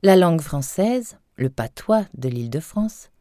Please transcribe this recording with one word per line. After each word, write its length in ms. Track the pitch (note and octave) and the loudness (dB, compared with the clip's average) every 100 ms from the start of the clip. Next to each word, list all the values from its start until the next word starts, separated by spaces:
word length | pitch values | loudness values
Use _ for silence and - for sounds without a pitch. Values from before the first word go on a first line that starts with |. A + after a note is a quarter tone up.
La 100 | G3 | 6
langue 260 | F#3+ F3 E3 | 6 6 2
française, 760 | D3 C#3+ C3+ - G#3 B3+ A#3 - _ | -2 -6 -6 -2 0 -2 -6 -18 _
le 160 | - C3 | -6 -6
patois 540 | C3+ A2+ - - A3 G3+ - | -4 -10 -10 0 0 0 -8
de 120 | B2+ | -6
l'Île-de-France 840 | A#2+ A#2+ C3+ - G#3 A3 - - _ | -6 -6 -8 -8 -6 -6 -8 -20 _